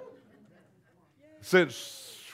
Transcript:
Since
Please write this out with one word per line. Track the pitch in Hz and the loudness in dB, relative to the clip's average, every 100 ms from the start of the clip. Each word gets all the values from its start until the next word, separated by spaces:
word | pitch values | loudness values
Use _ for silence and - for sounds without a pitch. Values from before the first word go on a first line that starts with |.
| - - - - - - - - - - - _ - - | -16 -18 -20 -20 -20 -20 -20 -20 -20 -20 -20 _ -20 -18
Since | - - 156 117 - - - - - | 4 6 6 2 -12 -14 -16 -16 -14